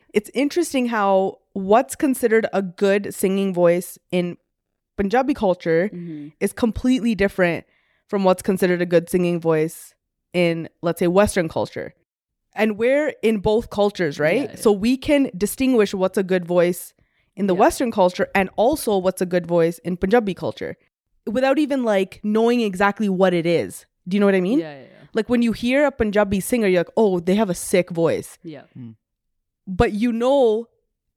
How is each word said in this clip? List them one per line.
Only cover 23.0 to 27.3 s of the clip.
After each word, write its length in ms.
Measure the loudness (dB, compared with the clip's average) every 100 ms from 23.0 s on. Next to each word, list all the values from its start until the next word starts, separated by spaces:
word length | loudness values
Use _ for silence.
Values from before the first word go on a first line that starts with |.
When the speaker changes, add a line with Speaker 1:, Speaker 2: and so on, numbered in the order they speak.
| -2
Speaker 1:
what 240 | 2 2
it 140 | 2 0
is. 400 | 0 -2 -10 _ _ -4
Do 80 | 2
you 40 |
know 60 | 4
what 80 |
I 60 | 4
mean? 180 | 2 -2
Speaker 2:
Yeah, 140 | -4
yeah, 60 | -14
yeah. 60 | -20 -20 -8
Speaker 1:
Like, 160 | -6 -2
when 140 | 0
you 100 | 0
hear 340 | -2 0 2 2
a 40 |
Punjabi 460 | 0 0 2 2 -2
singer, 260 | 0 0 2
you're 120 | 2
like, 140 | 0 2
"Oh, 220 | 2 2
they 140 | 0